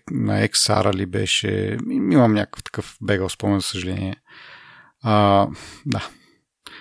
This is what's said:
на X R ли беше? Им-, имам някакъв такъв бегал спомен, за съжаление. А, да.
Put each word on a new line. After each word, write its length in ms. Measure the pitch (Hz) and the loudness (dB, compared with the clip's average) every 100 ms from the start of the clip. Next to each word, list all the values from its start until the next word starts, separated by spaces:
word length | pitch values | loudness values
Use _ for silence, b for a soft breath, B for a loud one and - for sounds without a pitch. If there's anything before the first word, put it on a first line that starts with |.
| - | -2
на 380 | - 107 104 107 | -4 0 0 0
X 40 | |
R 420 | - - 104 101 | 0 2 2 2
ли 120 | 98 95 | 0 -2
беше? 720 | 101 98 - 101 98 98 107 - | -2 -2 -2 0 -2 -2 -4 -4
Им-, 260 | - - | -2 2
имам 220 | 156 117 | 4 6
някакъв 300 | 104 - - | 4 0 -8
такъв 320 | - - - - | -14 -10 -10 -8
бегал 260 | 98 98 92 | -2 -2 -2
спомен, 320 | - 101 101 | -2 0 0
за 60 | - | -2
съжаление. 500 | 95 90 95 95 - _ B B B B B B B | -6 -6 -4 -6 -8 _ B B B B B B B
А, 440 | 110 107 101 98 101 - B B 147 | 0 4 6 4 2 -2 B B -4
да. 220 | 104 - B B B B _ - B | -4 -6 B B B B _ -20 B